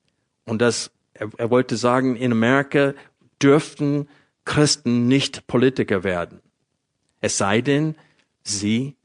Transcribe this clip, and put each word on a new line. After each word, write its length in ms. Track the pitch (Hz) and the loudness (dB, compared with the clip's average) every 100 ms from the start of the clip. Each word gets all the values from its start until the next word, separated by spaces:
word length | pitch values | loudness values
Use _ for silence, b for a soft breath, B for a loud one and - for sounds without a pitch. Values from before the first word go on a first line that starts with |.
| _ _ _ _ - | _ _ _ _ -8
Und 160 | 113 | -2
das, 300 | 120 - - _ _ | 0 0 -6 _ _
er, 160 | - 107 - | -12 -12 -6
er 120 | 117 | 0
wollte 260 | 123 127 113 | 0 0 -2
sagen, 400 | 120 127 131 117 | 0 2 0 -2
in 160 | 123 | 0
Amerika 640 | 113 117 139 139 147 139 139 B B _ - | 2 2 2 2 0 0 -2 B B _ 0
dürften 680 | 139 151 - - 147 143 143 b b b | 4 4 2 -6 -4 -4 -6 b b b
Christen 640 | - 147 151 - 123 120 120 | -4 0 2 0 0 0 2
nicht 400 | 135 - - - | 2 0 -8 -4
Politiker 560 | 123 131 127 107 101 | 2 2 0 -2 -2
werden. 380 | 92 87 85 - _ _ _ _ _ _ _ _ | -2 -4 -6 -12 _ _ _ _ _ _ _ _
Es 160 | 107 - | -4 -2
sei 240 | 101 104 | 0 0
denn, 340 | 135 143 156 156 b b b _ | 2 0 0 -6 b b b _
sie 520 | - 101 104 113 139 - | -10 -6 -2 -2 -4 -10